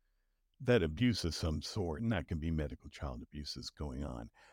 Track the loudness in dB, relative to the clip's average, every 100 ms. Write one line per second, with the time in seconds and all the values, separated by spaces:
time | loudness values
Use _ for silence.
0 | _ _ _ _ _ _ 4 6 6 4
1 | 4 4 0 0 0 0 -2 -2 -2 0
2 | 0 0 0 -2 0 0 0 -4 -12 -8
3 | -6 -6 -10 -10 -8 -8 -10 -8 -6 -4
4 | -6 -6 -10 -16 -20